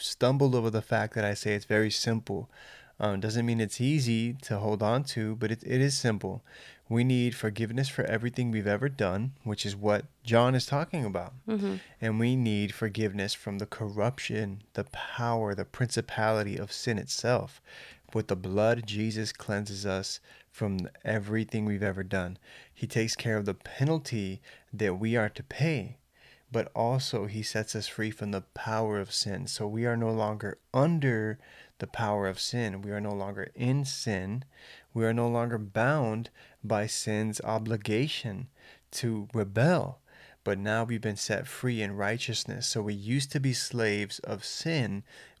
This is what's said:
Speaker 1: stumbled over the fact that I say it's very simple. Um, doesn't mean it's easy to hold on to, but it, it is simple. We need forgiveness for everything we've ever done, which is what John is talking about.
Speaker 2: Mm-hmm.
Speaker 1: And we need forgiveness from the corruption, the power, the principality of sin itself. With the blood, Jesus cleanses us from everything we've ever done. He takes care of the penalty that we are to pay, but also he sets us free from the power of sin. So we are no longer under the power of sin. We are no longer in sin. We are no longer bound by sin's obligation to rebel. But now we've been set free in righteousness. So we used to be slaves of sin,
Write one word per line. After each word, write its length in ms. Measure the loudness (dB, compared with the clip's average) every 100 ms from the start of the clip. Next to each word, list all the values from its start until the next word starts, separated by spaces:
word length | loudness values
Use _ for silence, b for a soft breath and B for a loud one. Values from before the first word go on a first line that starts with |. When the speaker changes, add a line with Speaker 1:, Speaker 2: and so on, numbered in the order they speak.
Speaker 1:
stumbled 540 | -6 2 4 6 6 6
over 140 | 4
the 120 | 0
fact 320 | 2 0 2 0
that 80 | 0
I 80 | 0
say 180 | 0
it's 120 | -2 2
very 260 | 4 4
simple. 580 | 2 2 0 0 -6 -6 B B B B -2
Um, 200 | 0 0
doesn't 260 | 0 0 2
mean 140 | 2
it's 180 | 0 2
easy 520 | 2 4 4 2 0 -4
to 140 | -4 0
hold 220 | 0 2
on 200 | 2 2 0
to, 300 | -2 -2 0
but 160 | -2
it, 120 | -2
it 160 | 0 2
is 160 | 4 4
simple. 460 | 2 0 -2 -6 -12 B B B 0
We 160 | 2 4
need 280 | 4 2
forgiveness 540 | 0 -2 -2 -2 0 -2
for 160 | 0
everything 480 | 0 0 0 0 0
we've 160 | 2 2
ever 220 | 2 0
done, 420 | 2 0 2 -2 -4 -6
which 200 | -4 -4
is 100 | 0
what 280 | 2 2 0 _ 4
John 280 | 6 6
is 120 | 4 2
talking 400 | -2 -2 -2 -2
about. 280 | -2 -4 -10 -4
Speaker 2:
Mm-hmm. 280 | -2 -2 -4 B B
Speaker 1:
And 180 | 0 2
we 160 | 4 4
need 380 | 4 2 0
forgiveness 600 | -2 -4 0 0 0 -2
from 240 | -4 -6 -6
the 60 | -6
corruption, 960 | -6 -6 0 0 0 -4 -2 -2 -6 -6
the 100 | -6
power, 720 | -6 -8 -8 -2 0 2 0 -2
the 80 | -6
principality 920 | -2 0 0 -2 2 2 4 0 -4
of 140 | -6
sin 240 | -4 -2 -2
itself. 600 | -2 -2 2 2 0 -12 B B B B -4
With 140 | -4 0
the 80 | -2
blood, 500 | 0 4 4 4 0
Jesus 460 | -2 -2 -2 -4
cleanses 540 | -6 -4 -2 -2 -4 0
us 340 | 0 -2 -8 b b b
from 380 | -4 -2 0 -4 -6 -2
everything 580 | -2 0 -2 0 0
we've 180 | 0 0
ever 220 | 0 -2
done. 340 | -2 -2 -2 -6 B B B
He 120 | -10 -2
takes 300 | 0 0 0
care 220 | 0 0
of 80 | 0
the 80 |
penalty 880 | -4 -10 -2 0 0 -2 -4 -4 -8 b b b
that 260 | -2 0 0
we 160 | 0 2
are 140 | 0
to 140 | -4
pay, 520 | -12 -2 0 0 -4 -12 _ b b b b
but 200 | -4 -2 0
also 500 | 0 0 0 -4 -4
he 180 | -4
sets 320 | -4 -4 -4 -6
us 120 | -6
free 240 | -4 -4
from 200 | -4 -4
the 100 | -4 -6
power 460 | -8 -4 0 0 -2
of 140 | -2
sin. 340 | -4 -2 -4 -6
So 200 | -6 -4
we 180 | 0 0
are 120 | 2
no 140 | 0
longer 480 | 0 0 -2 -6 -8 _
under 640 | 2 4 4 4 2 0 -4 b b b _
the 80 | -10
power 400 | -2 0 2 0
of 120 | -2
sin. 420 | -4 -2 -2 -2
We 100 | -4
are 100 | -4
no 120 | -4
longer 380 | -4 -4 -6 -8 -2
in 300 | 2 2 0
sin. 580 | -4 -2 -2 -2 -6 -8 B B B B
We 120 | 0 2
are 80 |
no 140 | 2 2
longer 300 | 2 0 -2
bound 720 | -2 2 2 4 2 -2 -6 b b b
by 240 | 0 0 2
sin's 520 | -2 0 0 0 -2
obligation 1040 | -2 -2 0 -2 2 2 2 -2 -6 -6 -10 b b b _
to 360 | -4 -2 -2 -2
rebel. 680 | -2 0 4 6 4 2 -6 _ b b b
But 140 | -2 -2
now 260 | 2 0
we've 180 | 0 0
been 140 | -2 -2
set 320 | 0 -2 -2
free 340 | -4 -2 0
in 140 | -2 0
righteousness. 720 | 0 0 -2 -4 -4 -4 -2
So 140 | -2
we 120 | -2
used 380 | -4 0 0 0
to 80 | 0
be 140 | 0
slaves 640 | 0 -2 0 2 2 -2 -6
of 240 | -6 -6
sin, 600 | -6 -4 0 0 0 -2 -8 B B B